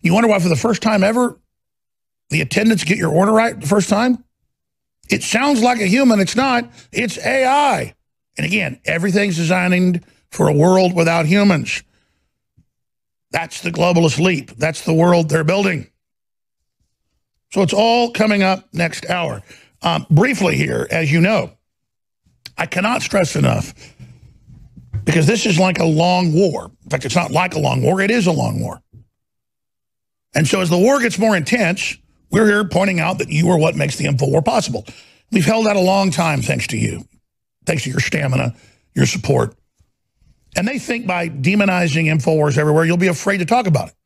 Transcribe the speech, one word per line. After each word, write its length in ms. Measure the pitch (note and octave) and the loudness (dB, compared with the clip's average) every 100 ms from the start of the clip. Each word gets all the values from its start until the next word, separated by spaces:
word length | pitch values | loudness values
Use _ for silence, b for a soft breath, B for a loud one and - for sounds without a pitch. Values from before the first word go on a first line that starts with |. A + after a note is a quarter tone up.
you 140 | E3+ | 2
wonder 140 | F#3 A#3 | 2 4
why 100 | G#3 | 2
for 100 | F3 | 2
the 80 | D#3 | 0
first 240 | A3+ G#3+ | 0 0
time 220 | A3+ G#3+ | 0 2
ever, 340 | F#3+ A3+ B3 - _ _ _ _ _ _ _ _ _ | 2 2 -2 -4 _ _ _ _ _ _ _ _ _
the 100 | D#3 | -4
attendants 440 | D3+ - A3 A3 | -2 0 2 0
get 140 | - G#3 | 0 -2
your 120 | E3+ | 0
order 220 | D#3 G3 | 2 2
right 280 | A3 A3+ G#3+ | 2 2 -4
the 60 | C#3+ | 0
first 220 | G3+ - | 0 2
time? 360 | G#3 B3+ B3 _ _ _ _ _ _ _ _ _ | 0 2 -2 _ _ _ _ _ _ _ _ _
It 140 | - | -4
sounds 400 | - A3 C#4 C4+ | -2 -2 0 2
like 180 | A#3+ B3 | 2 0
a 60 | G3 | 0
human. 320 | A3+ C4+ G#3+ | 2 4 4
It's 160 | F#3+ | 2
not. 340 | A3+ C4+ A#3+ A#3+ B B | 0 0 -2 -4 B B
It's 280 | - A#3 - | -6 -6 -6
A 280 | - C4 B3+ | -4 0 2
I. 480 | C#4+ C#4+ G3 G#2+ _ _ _ _ - | 2 2 0 -4 _ _ _ _ -6
And 80 | |
again, 360 | D3+ G#3 D#3+ B2+ | -4 -2 -4 -8
everything's 520 | - E3 F#3+ F#3+ G3+ E3 | -4 -2 0 0 0 -2
designed 680 | E3 F#3 F3+ F3+ F3+ F3 b b b | 0 0 2 2 2 0 b b b
for 180 | - D3+ | 0 2
a 40 | |
world 420 | D3 E3+ F#3 F#3 | 4 4 4 2
without 320 | F3 E3 E3+ D#3 | 2 0 2 2
humans. 560 | G3 G3+ E3 A#2+ - - _ _ _ _ _ _ _ _ _ _ _ _ _ _ | 4 4 2 -2 -8 -10 _ _ _ _ _ _ _ _ _ _ _ _ _ _
That's 300 | - E3 - | -8 -8 -8
the 100 | F3 | -8
globalist 480 | E3 F3 E3+ E3 A#2 | -2 0 2 2 2
leap. 320 | F3+ F3 - - | 0 0 -6 -6
That's 240 | D3+ D#3+ | -6 -4
the 120 | - | -2
world 360 | D#3+ F3 F3 D#3+ | 2 4 4 2
they're 160 | D#3 | 0
building. 420 | D#3 F#3+ G3 E3 - _ _ _ _ _ _ _ _ _ _ _ _ _ _ _ _ | 0 0 0 -4 -8 _ _ _ _ _ _ _ _ _ _ _ _ _ _ _ _
So 100 | - | -2
it's 100 | F#3+ | 0
all 380 | G3 A3+ A#3 A#3+ | 2 2 2 0
coming 320 | A#3+ G#3+ G3+ | 0 0 2
up 260 | F#3+ F#3+ - | 0 -2 -6
next 360 | D#3 E3+ - - | -6 -4 -6 -6
hour. 340 | F3+ E3 A2 - B B B | -4 -4 -8 -14 B B B
Um, 260 | F3 E3 - | -4 -4 2
briefly 460 | D3+ B3 B3+ F#3 C#3+ | 4 4 2 -2 0
here, 320 | C#3+ B2+ - | -2 -2 -4
as 220 | E3 D#3+ | -4 0
you 80 | D#3+ | 2
know, 320 | F3+ G#3+ - _ _ _ _ _ _ _ _ _ - - | 2 0 -4 _ _ _ _ _ _ _ _ _ -20 -8
I 80 | E3 | -6
cannot 360 | - G3+ C4 | -4 -4 -4
stress 340 | - G3+ E3 D3 | -2 -2 -2 -2
enough, 360 | C#3 A#2 - - B B B B B _ _ - - - - - | -2 -2 -6 -14 B B B B B _ _ -20 -20 -20 -12 -8
because 220 | - D#3 D#3 | -2 2 2
this 200 | A3+ A#3 | 2 0
is 120 | E3 | 2
like 200 | F#3 F3+ | 2 2
a 60 | |
long 480 | E3 D#3 F3 F3+ F3 | 0 2 2 2 2
war. 400 | D#3 G3 A#2 - _ | 2 2 0 -12 _
In 80 | - | -8
fact, 140 | C#3 | -6
it's 100 | C3+ | -2
not 160 | E3+ - | -2 0
like 240 | D#3 F3+ | -2 -2
a 60 | D#3+ | -2
long 220 | C#3 C3 | -2 0
war. 180 | C3 F#3+ | 0 0
It 100 | G3 | 0
is 160 | A#3 F3+ | 0 2
a 60 | |
long 280 | D#3 A#2+ - | 0 -2 -4
war. 220 | A2 - _ - _ _ _ _ _ _ _ _ _ _ _ _ _ | -6 -10 _ -20 _ _ _ _ _ _ _ _ _ _ _ _ _
And 140 | D3 D#3 | -2 0
so 120 | G3 | 0
as 80 | F3+ | 0
the 100 | F3 | 2
war 200 | G#3+ C#4 | 4 4
gets 180 | A#3 F3+ | 0 0
more 180 | A3 G3 | 0 0
intense, 600 | C#3+ A#3+ F3+ G3 - - _ _ _ | 0 0 0 -2 -6 -10 _ _ _
we're 180 | G3 A3 | 2 4
here 180 | G#3 | 2
pointing 340 | G3+ F3+ G3 F3+ | 0 0 0 0
out 200 | D#3+ F#3+ | -2 -4
that 120 | - | -4
you 180 | D3+ E3 | 0 2
are 80 | F3 | 2
what 180 | D#3+ D3 | 2 0
makes 200 | D3 - | -4 -4
the 80 | C#3+ | -2
InfoWar 380 | C#3 C#3 C#3+ | -2 0 0
possible. 400 | D3+ - - A2+ - B B B B | 2 0 -2 -8 -10 B B B B
We've 160 | A3 C#3+ | 0 2
held 200 | A3 A3 | 2 2
that 100 | G3+ | 2
a 40 | |
long 300 | F3+ G3 G3 | 2 2 0
time 320 | E3 E3 C#3+ | 0 -2 -2
thanks 240 | A2+ C3 - | -2 -4 -4
to 100 | A2+ | -4
you, 300 | A2 - - _ _ _ _ _ | -4 -6 -16 _ _ _ _ _
thanks 200 | - D#3+ | -4 -4
to 60 | C3+ | -4
your 100 | B2+ | -4
stamina, 540 | A#2+ D#3 C#3 C3 B2+ - b b b | -4 -2 -2 -2 -4 -8 b b b
your 120 | - C3+ | -2 -2
support. 480 | - - C3+ A2+ - _ _ _ _ _ _ _ _ _ - | -2 -2 0 0 -6 _ _ _ _ _ _ _ _ _ -6
And 100 | G3 | -4
they 140 | C4+ | -6
think 260 | - A#3 A3+ | -6 -8 -4
by 220 | F3+ E3+ | -6 -6
demonizing 800 | C3+ C3+ G#3 G3 F3+ F3 C#3+ D#3+ | -4 -2 2 2 0 0 0 0
InfoWars 520 | D#3 C3+ D#3 D3 C3 | 0 0 2 2 2
everywhere, 260 | D3+ D3+ | 2 2
you'll 120 | E3 F3 | 2 2
be 100 | F#3 | 0
afraid 320 | E3+ - G3+ | 0 -2 -2
to 60 | |
talk 240 | E3+ A#3 G#3+ | 0 0 2
about 200 | C#3+ F2 | 0 -2
it. 60 | _ | _